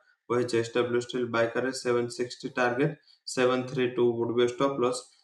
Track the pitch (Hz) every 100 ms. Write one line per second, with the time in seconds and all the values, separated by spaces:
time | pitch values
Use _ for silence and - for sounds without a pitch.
0 | _ _ - 120 117 117 113 123 120 120
1 | 120 127 120 117 113 123 131 131 123 120
2 | 120 - 123 - 127 - 123 120 156 -
3 | _ _ - - 127 127 127 131 123 123
4 | 120 117 117 120 120 123 139 139 123 123
5 | - _